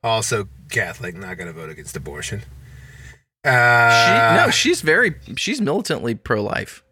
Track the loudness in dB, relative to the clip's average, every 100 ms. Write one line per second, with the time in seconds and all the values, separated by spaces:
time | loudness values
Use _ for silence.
0 | 0 -2 0 -4 -6 -14 -8 -6 -6 -8
1 | -12 -12 -14 -12 -14 -14 -16 -16 -14 -12
2 | -12 -12 -10 -10 -12 -20 -20 -20 -20 -20
3 | -20 -20 _ _ 0 4 6 6 6 6
4 | 4 4 4 4 2 2 0 0 2 2
5 | 2 -2 -12 -8 -6 -2 -2 -2 -2 -4
6 | -4 -6 -2 -2 -2 -4 -8 -16 _